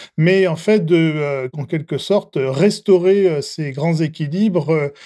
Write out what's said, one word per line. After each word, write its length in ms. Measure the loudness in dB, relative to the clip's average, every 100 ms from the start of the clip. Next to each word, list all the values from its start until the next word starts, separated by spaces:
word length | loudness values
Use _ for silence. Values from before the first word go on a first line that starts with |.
| -12 0
mais 300 | 2 4 2
en 80 | 0
fait 300 | 0 2 4
de, 100 | 2
euh, 520 | 2 0 -4 -4 -6
en 120 | -10 -6
quelque 340 | -6 -4 -8
sorte, 380 | -2 -2 -2 -4
restaurer, 840 | -2 2 0 0 2 2 4 2 2
euh, 140 | 0
ses 300 | -6 -8 -8
grands 220 | -4 -2 0
équilibres, 760 | -2 -4 -6 0 0 0 0
euh, 180 | -2 -2 -8